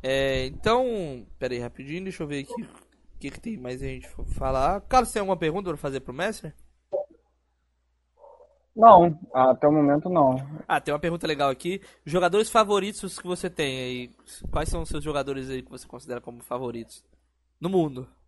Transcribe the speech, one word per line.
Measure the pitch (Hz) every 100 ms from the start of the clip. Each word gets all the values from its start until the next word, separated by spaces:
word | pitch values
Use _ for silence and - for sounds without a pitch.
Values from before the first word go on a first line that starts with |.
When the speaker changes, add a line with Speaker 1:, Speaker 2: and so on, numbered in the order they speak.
Speaker 1:
É, | 131 135 135 135 -
então, | - 214 233 254 226 165 127 - -
pera | 131
aí, | 123
rapidinho, | 120 - 135 165
deixa | 190 175
eu | 151
ver | 147
aqui | 139 240
o | 214 - _ _ _ -
que, | 139
que | -
tem | - 214
mais | 127 127
a | 135
gente | 131 -
fa-, | - -
falar. | - 131 131 139 196
Carlos, | - 254 226
tem | 233
alguma | 196 185
pergunta | 160 170 190
pra | 147
fazer | 147 135
pro | -
mestre? | 123 190 214 160 - - _ _ - - _ _ _ _ _ _ _ _ _ _ _ - - - _ _ -
Speaker 2:
Não, | 226 196 175 151 -
até | 131 131 127 147
o |
momento | 151 143 143 185
não. | 180 139 131 135 156 -
Speaker 1:
Ah, | 151
tem | -
uma | 147
pergunta | 170 165 165
legal | 147 143
aqui. | 131 165 190 - _ -
Jogadores | 165 175 190 220
favoritos | 233 208 202 190 - 190 -
que | 175
você | 180 185
tem | 170 147 131
aí? | 127 127 123 _ _ - -
Quais | - 156
são | 170
os | 160
seus | 156
jogadores | 147 143 139 135 131
aí | 131
que | 127
você | 131 -
considera | 123 123 120
como | 123 120
favoritos? | - 123 127 117 113 - _ _ _ _ _ _
No | 160
mundo. | 190 156 127 131 _